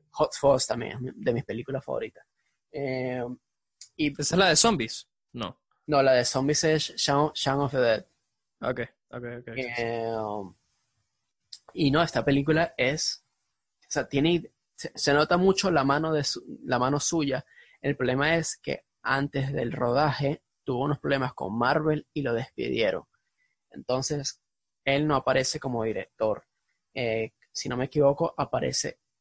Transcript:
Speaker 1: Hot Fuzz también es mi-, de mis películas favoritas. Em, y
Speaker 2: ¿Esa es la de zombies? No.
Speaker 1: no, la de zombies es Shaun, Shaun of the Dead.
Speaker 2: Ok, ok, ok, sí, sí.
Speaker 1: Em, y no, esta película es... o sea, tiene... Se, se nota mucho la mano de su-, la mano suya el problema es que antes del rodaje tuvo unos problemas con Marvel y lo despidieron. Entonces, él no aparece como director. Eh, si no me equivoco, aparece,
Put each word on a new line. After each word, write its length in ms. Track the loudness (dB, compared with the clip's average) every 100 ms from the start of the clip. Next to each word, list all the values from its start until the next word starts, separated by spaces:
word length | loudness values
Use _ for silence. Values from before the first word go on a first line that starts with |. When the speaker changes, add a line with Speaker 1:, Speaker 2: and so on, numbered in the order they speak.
| _
Speaker 1:
Hot 220 | -4 -2 2
Fuzz 320 | 2 4 2
también 240 | -4 -6
es 80 | -8
mi-, 100 | -10 -6
de 180 | -2
mis 120 | -2 -2
películas 380 | -8 -6 -8
favoritas. 400 | -6 -6 -6 -12 _ _ _ _ _
Em, 640 | -8 -6 -4 -4 -4 -8 -10 _ _ _ _ -14 -4
y 160 | -2
Speaker 2:
¿Esa 240 | -2 0 2
es 40 |
la 100 | 4
de 60 | 6
zombies? 500 | 4 4 -2 -8 -16 _ _
No. 240 | -8 -8 -8 _ _ 0
Speaker 1:
no, 160 | 4
la 100 | 6
de 120 | 6 4
zombies 380 | 2 0 2 2
es 300 | 2 0 -2
Shaun, 340 | 2 2 2
Shaun 280 | 0 0 0
of 100 | 0
the 60 | 2
Dead. 260 | 4 2 -2 _ _ _ _ _
Speaker 2:
Ok, 200 | -6 -4 -6 _ _
ok, 120 | -14 -12 -12
ok, 80 | -12 -10
sí, 60 |
sí. 220 | -8 -4
Speaker 1:
Em, 680 | -4 -4 -4 -4 -4 -6 -8 -14 _ _ _ _ _ _ _ _ _ -20 -14
y 180 | -2 2
no, 100 | 2
esta 240 | 2 0 2
película 480 | 2 2 0 0 0
es... 460 | -2 -2 -4 -8 _ _ _ _ _ _
o 40 | -10
sea, 160 | -6 -4
tiene... 440 | 0 2 0 -2 _ _ -16
Se, 160 | -14 -4
se 180 | 2
nota 240 | 4 4 4
mucho 320 | 4 4 2
la 120 | 2
mano 280 | 4 2 2
de 120 | 0
su-, 200 | -2 -6 -10 -12 -2
la 140 | 0
mano 200 | 2 0
suya 460 | 0 -2 0 -4 -6 -20 -20 _
el 140 | -4 -2
problema 400 | 0 2 2 2
es 220 | 0 -6
que 260 | -8 -8 _ _
antes 520 | -2 0 0 -2 -4
del 180 | -4 -4
rodaje 720 | -2 0 2 2 0 -2 -4 _ _
tuvo 200 | -6 -4
unos 160 | -2 -2
problemas 340 | -2 0 -2
con 240 | -4 -6 0
Marvel 500 | 2 2 0 -2 -4
y 80 | -6
lo 120 | -2
despidieron. 680 | -2 -4 -6 -4 0 0 0 -6 _ _ _ _ _ _
Entonces, 720 | -12 -4 -2 -2 -6 -6 -12 _ _ _ _ -2
él 220 | 0 2
no 80 | 2
aparece 440 | 2 2 0 -4
como 240 | -4 -2
director. 600 | -2 -4 -8 -2 -2 -2 -6 _ _ _ _
Eh, 400 | -6 -2 -2 -4 -10 _
si 180 | -10 -6
no 80 | -4
me 80 | 0
equivoco, 480 | 4 4 4 0 -2
aparece, 640 | -4 -2 -2 -2 -4 -8 _ _